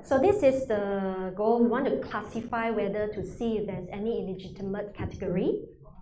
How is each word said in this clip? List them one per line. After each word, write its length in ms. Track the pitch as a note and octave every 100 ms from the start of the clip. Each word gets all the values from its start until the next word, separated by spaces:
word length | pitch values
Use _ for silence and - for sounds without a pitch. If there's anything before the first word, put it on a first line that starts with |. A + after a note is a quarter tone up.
so 140 | - C4
this 260 | F4+ -
is 220 | C4+ C4 -
the 680 | G#3+ G3+ G3 F#3+ F#3+ F#3 F3+
goal. 240 | G#3+ A#3+
We 80 | A#3+
want 160 | A#3+ C#4
to 120 | -
classify 720 | - A3 G#3 A3+ A3+ A#3 A3+
whether 380 | G#3+ G3+ G#3 G#3
to 180 | G#3 F3+
see 320 | - A#3 G#3+
if 80 | F#3+
there's 220 | F#3 F3+
any 300 | G3+ G#3+ G#3+
illegitimate 720 | F#3 F#3 - - G3 G3+ G3+
category. 720 | - G3 - F3+ E3+ C#4+ - - - - -